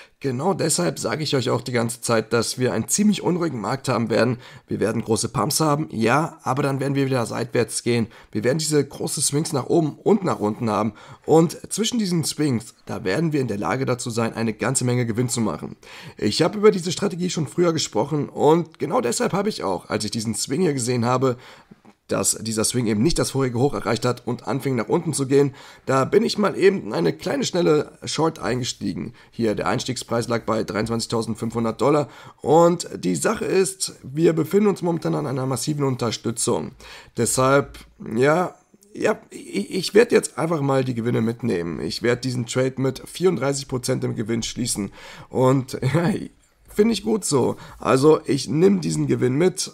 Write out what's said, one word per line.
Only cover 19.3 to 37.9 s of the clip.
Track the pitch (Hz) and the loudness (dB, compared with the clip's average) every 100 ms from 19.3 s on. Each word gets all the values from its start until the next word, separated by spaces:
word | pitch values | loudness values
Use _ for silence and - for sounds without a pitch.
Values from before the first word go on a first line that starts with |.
habe | 185 208 | 0 -2
ich | - | -2
auch, | 92 87 - | -4 -4 -4
als | 107 107 | -4 -4
ich | |
diesen | 117 113 | -4 -4
Swing | 104 - 160 | -4 -4 0
hier | 180 | 0
gesehen | 139 120 123 | 0 -2 0
habe, | 117 127 131 123 - - _ - - _ - | 2 2 2 0 -8 -20 _ -20 -20 _ -6
dass | - 98 - | -2 0 -2
dieser | 107 110 | -4 -2
Swing | 107 123 113 | 0 0 0
eben | 107 | 2
nicht | 151 160 | 2 2
das | 127 | 0
vorige | 135 135 117 | 0 -2 0
Hoch | 139 | 0
erreicht | - - 113 | 0 -2 0
hat | 123 120 - | 0 -2 -4
und | 123 - | -6 -4
anfing | 135 139 123 | -4 -2 -2
nach | 104 | 0
unten | 165 165 | 0 0
zu | 135 131 | -4 2
gehen, | 139 143 - - - - | 4 4 -2 -20 -16 -2
da | 135 | 0
bin | 127 135 | 4 2
ich | - - | 2 0
mal | 202 | -2
eben | - 185 190 98 | 4 2 2 -4
in | |
eine | 120 170 | -2 -2
kleine, | - 180 277 | -2 -4 -4
schnelle | 220 180 175 151 - - | -2 0 2 2 0 -10
Short | - - 160 156 | -8 -2 -2 -2
eingestiegen. | 101 123 123 - 101 87 - - - | -4 -4 -4 -6 -6 -6 -8 -12 -20
Hier, | - 110 | -2 -2
der | 95 - | 0 -2
Einstiegspreis | 104 - - - 117 107 | -4 -4 -8 -4 -4 -2
lag | 117 | -4
bei | - 110 | -2 -4
dreiundzwanzigtausendfünfhundert | 101 104 107 117 - 117 110 107 117 113 113 110 | -2 -4 -2 -4 -2 -4 -4 -6 -4 -2 -4 0
Dollar | 120 151 131 - - - | 2 2 0 -8 -20 -8
und | - 156 170 175 - | 4 6 6 4 -4
die | 95 180 180 | -6 -4 -2
Sache | - - 131 | -2 -2 0
ist, | 180 185 - - - | 0 0 -2 -8 -8
wir | 131 143 170 | -10 2 2
befinden | 165 151 196 208 | 4 2 4 4
uns | 165 | 2
momentan | 170 165 165 | -2 -2 -2
an | 156 147 | -2 -2
einer | 131 131 | -4 -2
massiven | 131 - 147 | -4 -2 0
Unterstützung. | 139 123 120 - 117 113 - 92 - - - - - - | 0 0 -2 -2 -6 -4 -2 -2 -4 -14 -20 -20 -14 -4
Deshalb, | 113 - 131 143 - - - | -2 2 4 4 2 -8 -20